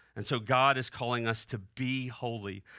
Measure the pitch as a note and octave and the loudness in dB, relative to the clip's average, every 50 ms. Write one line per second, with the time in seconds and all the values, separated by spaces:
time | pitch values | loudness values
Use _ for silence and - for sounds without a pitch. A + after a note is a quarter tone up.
0 | _ _ _ - G#2+ - C#3 A#2 G#2+ B2+ C3 B2+ C3 C#3 C3 C3 A#2+ - - - | _ _ _ -6 -2 -2 -2 -2 2 4 4 6 6 6 4 4 0 -4 -6 -4
1 | B2 A#2+ A#2+ A#2 A#2 A2+ A2 - - - B2 G#2 F#2 - _ - C3 B2+ C3 C3 | -2 0 0 2 2 0 0 0 -2 -4 -6 -8 -10 -10 _ -4 -4 -2 -2 -2
2 | B2+ B2 A2+ - B2+ A#2+ A#2 G#2+ G2+ G2+ G2 G2 - - - | -4 -6 -8 -6 -6 -6 -6 -6 -6 -8 -10 -10 -14 -18 -20